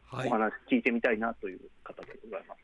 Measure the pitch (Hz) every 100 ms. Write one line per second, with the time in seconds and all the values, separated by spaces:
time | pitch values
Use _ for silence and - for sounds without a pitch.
0 | - 123 131 113 107 - - 127 123 117
1 | 127 110 113 113 98 90 - - - -
2 | - - - - - -